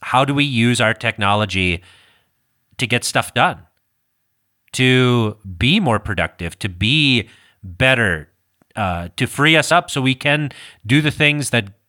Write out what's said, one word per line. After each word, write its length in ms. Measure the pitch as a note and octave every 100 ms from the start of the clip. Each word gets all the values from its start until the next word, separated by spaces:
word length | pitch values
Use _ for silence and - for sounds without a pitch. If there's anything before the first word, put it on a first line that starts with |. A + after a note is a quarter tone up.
how 240 | - B2 C#3
do 80 |
we 100 | C#3+
use 360 | C#3+ B2 A#2 B2
our 120 | A2
technology 880 | A2+ A#2 - G2+ G#2 G#2+ F#2+ F#2 E2+ - _ _ _ _ _ _ _ _ -
to 100 | B2
get 160 | A#2+
stuff 300 | - C3+ -
done, 260 | - B2 - - _ _ _ _ _ _ _ _ _ _
to 640 | - B2+ B2+ B2+ A#2+ A2 G#2 G2 F2
be 220 | A#2+ G3
more 200 | E3+ G#2+
productive, 580 | - F2+ E2 - E2+ -
to 100 | G#2+
be 600 | F2 G#2 D3+ C#3+ B2 F#2+ - _ _
better, 680 | F#2+ F2 C3 C3 G#2+ E2 C#2+ _ _ _ _ -
uh, 340 | G2 E2+ F2 -
to 80 | B2+
free 280 | - D3 D#3+
us 160 | C#3+
up 180 | E3+ E3
so 120 | -
we 140 | C3 C3
can 360 | D3 D3 D3 - - - G#2+
do 160 | C3+
the 100 | D3+
things 380 | - D3 D3 C3+
that 240 | A#2+ G2+ -